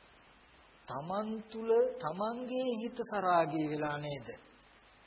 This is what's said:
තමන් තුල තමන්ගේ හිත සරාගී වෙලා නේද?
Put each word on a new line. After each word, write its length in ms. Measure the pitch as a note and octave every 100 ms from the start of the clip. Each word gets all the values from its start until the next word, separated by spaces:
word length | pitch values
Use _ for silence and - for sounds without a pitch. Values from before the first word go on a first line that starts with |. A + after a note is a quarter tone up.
| - - - - - - - - -
තමන් 400 | B2 D#3+ G3 G#3+ A3
තුල 260 | G#3 A3+ A3+ A3+ B3+ -
තමන්ගේ 760 | D#3 F3+ G#3+ A#3 B3 B3+ B3+ A3+
හිත 220 | A3+ -
සරාගී 680 | G#3+ G#3 F#3 F3 D#3 D#3 D3+
වෙලා 300 | D3+ D3+ D3
නේද? 300 | D3 C#3 A2+ - - - - - - -